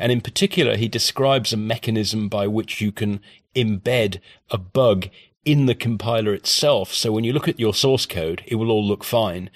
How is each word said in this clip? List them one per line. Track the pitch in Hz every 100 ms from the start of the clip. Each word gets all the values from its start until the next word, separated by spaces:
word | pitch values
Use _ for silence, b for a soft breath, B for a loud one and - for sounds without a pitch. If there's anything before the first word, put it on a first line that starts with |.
And | 120
in | 123
particular, | - - 196 - 127 107
he | 113
describes | 113 - - 135 135 104
a | 110
mechanism | 107 120 - 110 104 107 104
by | 104 101
which | 110 107 -
you | 107
can | - 104 101 B B _
embed | - 113 101 120 123 107 92 b b _
a | -
bug | 92 131 123 98 92 b b _
in | - 147 131
the |
compiler | 120 123 107 117 117 107
itself. | 101 - - 147 127 95
So | - 117
when | 110
you | 117
look | 143 139
at | -
your | 113
source | 101 135 135 -
code, | 90 80 87 -
it |
will | 113 113
all | 107 104
look | 101
fine. | - 117 107 87 92